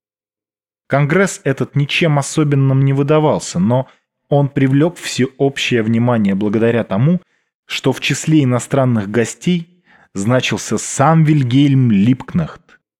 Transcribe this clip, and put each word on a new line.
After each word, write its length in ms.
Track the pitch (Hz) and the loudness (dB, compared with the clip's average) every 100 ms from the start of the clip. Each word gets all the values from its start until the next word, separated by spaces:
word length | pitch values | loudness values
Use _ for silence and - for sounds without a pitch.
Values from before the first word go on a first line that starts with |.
| _ _ _ _ _ _ _ _ - | _ _ _ _ _ _ _ _ -4
Конгресс 540 | 135 143 185 190 - | 0 0 0 0 -2
этот 320 | 143 135 127 139 | -4 -4 -2 -2
ничем 420 | 143 - 165 147 | -2 0 0 0
особенным 640 | - - 147 139 135 135 | -2 -2 0 2 2 2
не 100 | 139 | 2
выдавался, 680 | 135 143 156 151 104 - 87 | 0 2 2 2 0 -4 -2
но 280 | 101 123 - _ _ _ - | 0 0 -4 _ _ _ -2
он 200 | 143 139 | 0 0
привлек 480 | 151 135 139 165 - | 0 2 2 0 -2
всеобщее 840 | - - 127 - 139 - - 120 | -8 -4 -4 0 -2 -2 -2 -2
внимание 500 | 110 113 120 117 101 | 0 0 0 0 0
благодаря 500 | 98 104 110 113 117 | 0 -2 0 0 0
тому, 380 | 101 98 143 180 _ _ _ _ - | -2 0 0 0 _ _ _ _ -14
что 260 | - 135 | -4 -4
в 80 | 127 | -2
числе 440 | - 143 - 156 131 | -4 -4 0 2 2
иностранных 680 | 123 - 139 127 113 98 | -2 -2 0 0 0 -2
гостей 720 | 113 113 - 175 175 165 _ _ _ _ 98 | -2 -4 -4 -4 -4 -6 _ _ _ _ -6
значился 640 | 101 127 - 104 - 104 | -2 -2 -2 -6 -4 -6
сам 440 | - - 139 165 | -4 0 2 4
Вильгельм 680 | 156 151 123 131 143 135 123 | 4 2 2 2 4 4 2
Липкнехт, 880 | 101 113 127 - 87 76 - _ _ _ | 2 2 0 -2 -6 -6 -10 _ _ _